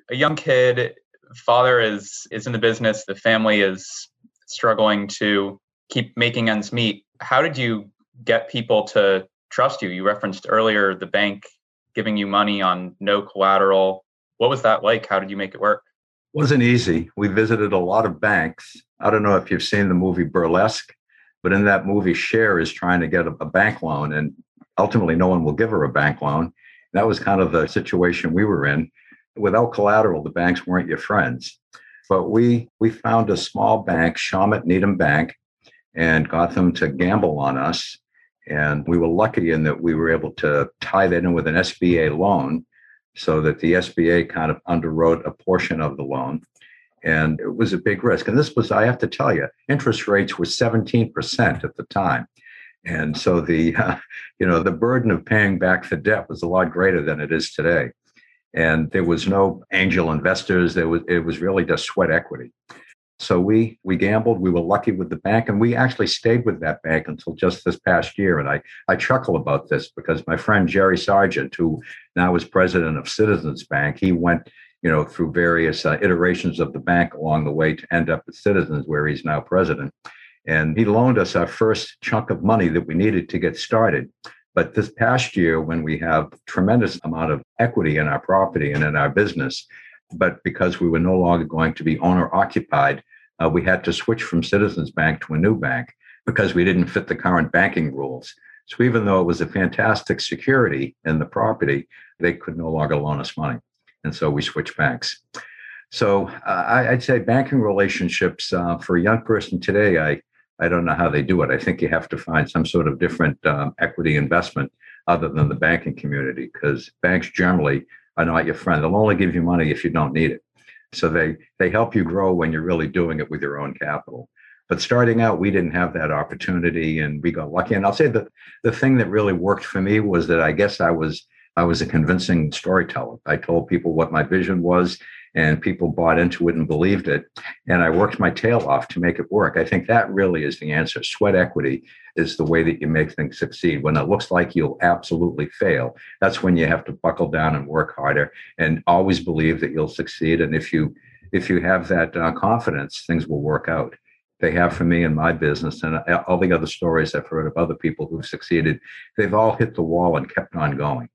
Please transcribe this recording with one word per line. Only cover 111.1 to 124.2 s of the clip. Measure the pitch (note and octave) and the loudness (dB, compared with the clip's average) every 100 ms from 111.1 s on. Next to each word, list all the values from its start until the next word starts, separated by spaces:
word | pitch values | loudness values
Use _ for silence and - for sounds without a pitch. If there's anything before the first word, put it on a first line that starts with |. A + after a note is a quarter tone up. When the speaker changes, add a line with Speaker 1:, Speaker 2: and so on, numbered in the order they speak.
| C#2+ | 0
Speaker 2:
do | C2+ F2+ | 2 0
it. | C#2 | 2
I | C2+ | -2
think | - E2+ | -2 -2
you | D#2 | 0
have | E2 - | -2 -2
to | D#2+ | -10
find | - D#2+ D2 | -2 -2 0
some | E2 | -2
sort | D#2+ F2 D#2 | 0 2 0
of | C2+ | 0
different, | E2 - D#2 C#2 D#2 | -2 0 0 0 -2
um, | D2 C#2+ - | 0 -4 -4
equity | E2 - D#2+ D2+ | -4 -2 0 0
investment | C#2 E2+ F2 D2+ - _ - - - | 2 0 0 -6 -8 _ -20 -10 -2
other | F2 A2 | 0 0
than | D2+ D2 | 0 0
the | B1+ | 2
banking | D#2 E2 E2+ - | 0 0 -2 -8
community, | D2 C#2+ C2 C2 B1+ | -6 -4 -6 -8 -12
'cause | - D2+ C2+ - _ | -4 -4 -4 -8 _
banks | F2 F#2 - | 0 0 -2
generally | - F2+ F2+ D2 C#2 - - _ - | 0 2 4 2 0 -4 -20 _ -2
are | |
not | E2 E2 D#2 | 0 0 -2
your | |
friend. | D2+ - D#2 | -4 0 0
They'll | D#2 G2+ | 2 2
only | G#2+ F2+ | 4 4
give | F#2 | 2
you | F2 | 2
money | E2 F2 D#2 | 0 2 0
if | - | 0
you | E2+ | -2
don't | D#2+ D2 | 0 0
need | D2 D#2+ | 0 0
it. | - _ _ - - _ | -2 _ _ -20 -20 _
So | - E2 | -4 0
they, | E2 D#2 D#2+ _ _ | 2 0 -4 _ _
they | F#2 | 0
help | G#2 A#2 A2 | 2 0 0
you | |
grow | E2 F#2 F#2+ | 0 0 0
when | F2+ D#2+ | 0 0
you're | D#2 | -2
really | E2+ E2+ D2+ | -2 -2 0
doing | F2 E2+ D#2 | 0 -2 -2
it | D2 | -6
with | D2+ | -6
your | C#2+ C#2+ | -6 -6
own | C#2+ | -10
capital. | B1+ D2 D2 - B1+ | -8 -6 -6 -8 -18